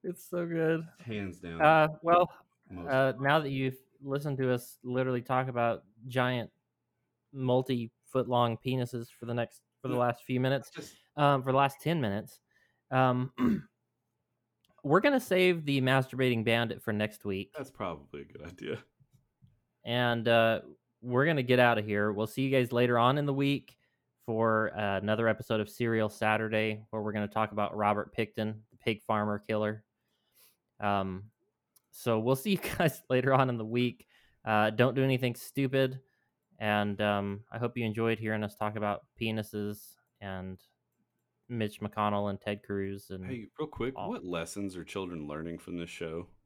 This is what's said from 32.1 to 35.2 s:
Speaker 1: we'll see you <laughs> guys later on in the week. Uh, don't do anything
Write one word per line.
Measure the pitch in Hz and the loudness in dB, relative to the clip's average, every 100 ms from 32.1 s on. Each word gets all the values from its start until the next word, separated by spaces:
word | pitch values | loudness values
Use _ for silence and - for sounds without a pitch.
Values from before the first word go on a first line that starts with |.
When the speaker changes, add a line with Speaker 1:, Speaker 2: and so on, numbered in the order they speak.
| 110 | 0
Speaker 1:
we'll | 113 135 | 2 0
see | 208 | 0
you | 190 | -2
<laughs> | - - | -2 0
guys | 170 - _ | 0 0 _
later | 127 131 | 0 4
on | 135 135 | 4 2
in | 120 | 0
the | |
week. | 110 120 123 113 _ _ _ _ | -2 0 0 -2 _ _ _ _
Uh, | - 107 110 | 0 2 2
don't | 110 123 | 4 2
do | 131 | 4
anything | 135 127 | 2 2